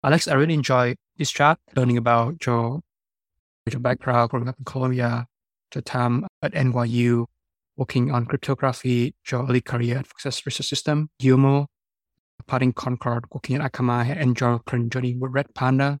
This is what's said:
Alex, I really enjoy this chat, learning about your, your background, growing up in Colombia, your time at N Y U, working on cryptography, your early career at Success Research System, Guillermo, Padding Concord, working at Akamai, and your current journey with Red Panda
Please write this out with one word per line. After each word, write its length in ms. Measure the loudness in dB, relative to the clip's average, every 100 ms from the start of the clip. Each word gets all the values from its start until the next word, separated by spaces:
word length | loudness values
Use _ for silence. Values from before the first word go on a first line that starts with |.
Alex, 240 | 2 2 2
I 60 |
really 200 | 2 2
enjoy 400 | 0 2 2 2 -4 _ -6
this 140 | -6
chat, 280 | 2 2 2 _
learning 220 | 0 2 2
about 480 | 2 2 2 -4 -2
your, 340 | 0 -2 -6 -12 _ _ _ _ _ _ _ -8
your 120 | -4
background, 500 | -2 -2 0 2 2
growing 180 | -2 -4
up 80 | -8
in 60 |
Colombia, 640 | -8 -4 -2 0 -2 -2 -6 _ _ _ _
your 80 | -10
time 440 | -6 -2 0 0 -4 _
at 120 | -6
N 180 | 0 2
Y 120 | 2
U, 420 | 0 2 4 2 0 _ _ _ _ -8
working 360 | -2 0 2
on 140 | 0 0
cryptography, 880 | -4 -2 0 0 -2 0 0 0 -4 -6
your 180 | -4 0
early 120 | 0
career 380 | 0 -2 -2 -2
at 80 | -6
Success 400 | -10 -8 -8 -8
Research 220 | -8 -6
System, 420 | -4 -2 -2 -2 _
Guillermo, 480 | 4 6 6 4 0 _ _ _ _ _ _ _ -6
Padding 260 | 0 0
Concord, 520 | -2 -6 -4 -4 -4 -6
working 240 | -14 -4 -4
at 160 | -4
Akamai, 440 | -2 -2 0 -2 0
and 220 | 0 2
your 220 | 2 0
current 320 | -2 -2 -2
journey 240 | -2 -4 -4
with 160 | -4
Red 200 | -4 -4
Panda 440 | -2 2 2 2 -2